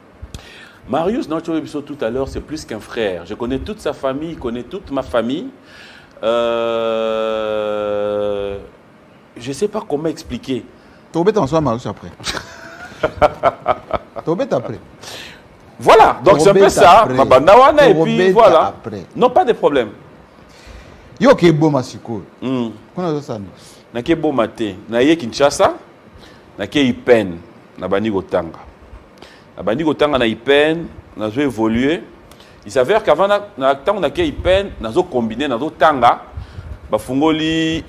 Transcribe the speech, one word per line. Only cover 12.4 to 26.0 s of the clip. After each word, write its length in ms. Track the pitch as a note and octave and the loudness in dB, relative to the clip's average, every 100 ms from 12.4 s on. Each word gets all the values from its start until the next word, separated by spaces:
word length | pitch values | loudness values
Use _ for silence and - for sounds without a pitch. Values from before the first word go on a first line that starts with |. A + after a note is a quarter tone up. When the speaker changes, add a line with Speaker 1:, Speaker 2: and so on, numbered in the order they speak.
| - - - - - - | -14 -18 -20 -20 -20 -6
Speaker 1:
<laughs> 0 | |
Speaker 2:
T'as 1300 | - - D3 - C3+ - - A#2+ - - - A2+ D3+ | -6 0 0 2 -4 -2 -4 -6 -6 -10 -8 -12 -6
oublié 220 | F3+ C4+ | -4 -4
après. 260 | C#3+ - G2 - - - - - - - - - - | -4 -6 -12 -18 -20 -18 -18 -18 -20 -20 -20 -20 -4
Speaker 1:
Voilà, 440 | B2+ - - B2+ | 4 6 6 4
donc 160 | C#3 C#3+ | 4 6
c'est 100 | F3+ | 6
un 40 | |
peu 60 | G3 | 6
Speaker 2:
T'as 80 | G3 | 4
oublié 20 | |
Speaker 1:
ça, 320 | - F#3 A3+ | 6 8 8
Speaker 2:
après. 120 | G#3+ | 6
Speaker 1:
ma 120 | B2+ G#2+ | 2 6
banda 320 | B2+ D#3+ A#3 | 6 8 8
wana, 220 | C4+ D4+ | 8 6
Speaker 2:
T'as 100 | C4+ | 4
Speaker 1:
et 40 | |
puis 80 | D#3+ | 4
Speaker 2:
oublié 300 | E3 A3+ F#3 | 2 2 4
Speaker 1:
voilà. 360 | G3 G#3+ D#3+ G2 | 6 6 6 2
Speaker 2:
après. 360 | - A2 G2+ - | -4 -12 -14 -12
Speaker 1:
Non, 160 | D#3 B3+ | -2 2
pas 140 | E4+ | 2
de 80 | C4+ | 0
problème. 380 | F#3+ E3 C#3+ G#2+ G#2 - - - _ - - - - - - - - | 0 0 0 -2 -8 -20 -20 -20 _ -20 -20 -20 -20 -20 -20 -20 0
Speaker 2:
Yo, 120 | A#3 | 4
ok, 200 | A3+ E3+ | 6 4
bon, 200 | D#3 D#3 | 4 2
ma 120 | C#3 | 0
siko. 400 | A#2+ G#2+ - G#2+ D2 - | -4 -12 -12 -12 -12 -10
Speaker 1:
Hmm. 280 | B2+ B2+ A#2 G#2 - - | -6 -4 -4 -8 -14 -8
Speaker 2:
Kuna 160 | F3+ | -6
zo 100 | D3+ | -6
sana. 220 | C#3 A2+ F#2+ - - - - | -6 -12 -12 -18 -20 -20 -12
Speaker 1:
Na 80 | A#2 | -10
ke 140 | A#2+ D#3+ | -2 -2
bon 160 | D3+ | 0
matin. 440 | C3 A2 - G#2+ F#2+ F2+ | 0 -2 -2 -6 -6 -6
Na 160 | A#2 | 0
ye 140 | C#3 E3 | 2 2
Kinshasa. 560 | A2+ - C#3+ C#3 A3 E4+ - _ | -2 0 0 2 0 0 -12 _